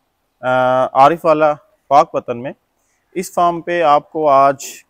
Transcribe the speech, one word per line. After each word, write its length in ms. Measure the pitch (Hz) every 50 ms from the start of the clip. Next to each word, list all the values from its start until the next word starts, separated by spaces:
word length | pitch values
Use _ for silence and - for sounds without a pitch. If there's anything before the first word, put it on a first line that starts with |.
| _ _ _ _ _ _ _ _
अ, 60 | - 127 127 127 127 127 127 131 131 - -
आरिफ 300 | 135 139 143 165 165 -
वाला 280 | 165 156 151 156 151 151 147 _ _ _ _ _ _
पाकपतन 460 | 139 147 170 - - 139 - - 120
में। 180 | 117 123 143 185 _ _ _ _ _ _ _ _ _ _ _ _
इस 140 | 175 185 -
फार्म 300 | - 185 175 175 170 165
पे 200 | 156 175 175 175
आपको 460 | 165 147 147 147 147 _ - 160 156
आज 380 | 147 135 135 139 139 139 135 - - - - _